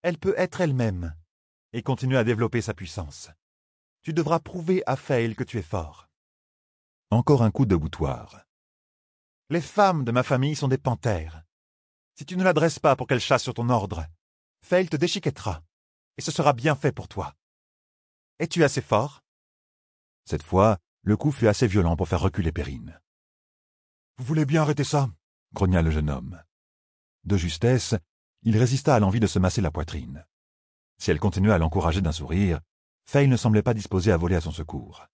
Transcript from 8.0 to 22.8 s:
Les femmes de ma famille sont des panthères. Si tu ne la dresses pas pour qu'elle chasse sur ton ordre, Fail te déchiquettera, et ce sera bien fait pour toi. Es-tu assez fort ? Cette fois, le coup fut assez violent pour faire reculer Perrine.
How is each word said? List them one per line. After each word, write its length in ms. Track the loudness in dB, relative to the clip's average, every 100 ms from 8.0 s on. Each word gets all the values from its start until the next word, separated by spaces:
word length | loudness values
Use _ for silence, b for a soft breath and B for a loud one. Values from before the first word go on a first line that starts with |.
| -6 -6 -12 -20 _ _ _ _ _ _ _ _ _ _ _
Les 120 | -4
femmes 420 | -4 2 2 4
de 80 | 0
ma 120 | 0
famille 320 | 2 0 0 -2
sont 120 | -2
des 100 | -2
panthères. 680 | -2 -2 -2 -4 -6 -16 -20 _ _ _ _ _ _ _
Si 100 | -10
tu 120 | 0
ne 60 |
la 100 | 2
dresses 260 | 4 2 2
pas 160 | 0 0
pour 120 | 0
qu'elle 120 | -2
chasse 240 | 0 0
sur 100 | 0
ton 160 | -6 -2
ordre, 360 | 0 -2 -8 -10 -16 _ _ _ _
Fail 280 | -2 0 0
te 80 | 0
déchiquettera, 640 | -2 -2 -6 -6 -8 -8 _ _ _ _ _ -12
et 40 |
ce 100 | -8
sera 220 | 0 0
bien 220 | 2 0 0
fait 160 | -2
pour 160 | -4 -12
toi. 260 | -10 -10 -12 _ _ _ _ _ _ _ _ _ _
Es-tu 240 | -6 2
assez 180 | 2 2
fort ? 420 | 0 0 0 -8 _ _ _ _ _ _ _ _ _ _ -8
Cette 180 | -8
fois, 360 | -2 2 4 2 _ _
le 140 | -2 0
coup 160 | 0
fut 160 | 2 2
assez 200 | 4 2
violent 280 | 2 2 0
pour 140 | 0
faire 120 | 0
reculer 300 | 0 0 -4
Perrine. 480 | -4 -8 -10